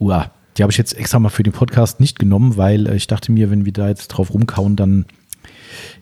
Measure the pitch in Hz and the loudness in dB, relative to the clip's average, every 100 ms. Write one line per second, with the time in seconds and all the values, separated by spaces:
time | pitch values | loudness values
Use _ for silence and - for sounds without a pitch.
0 | 101 87 73 _ _ - 104 117 113 - | -2 0 -4 _ _ 0 0 0 -2 -4
1 | - 123 107 - 107 - 123 - 113 - | 0 2 2 2 0 0 0 2 0 2
2 | 139 - 101 98 127 101 98 107 107 101 | -2 0 0 2 2 2 2 2 0 -2
3 | - 104 - 110 104 104 98 95 101 101 | -4 -4 0 0 2 0 -2 -2 -4 -4
4 | - - 92 101 113 98 98 104 95 98 | -6 -6 -2 0 -2 0 0 2 2 2
5 | - _ - - - - - - - - | -2 _ -20 -20 -20 -20 -20 -20 -20 -12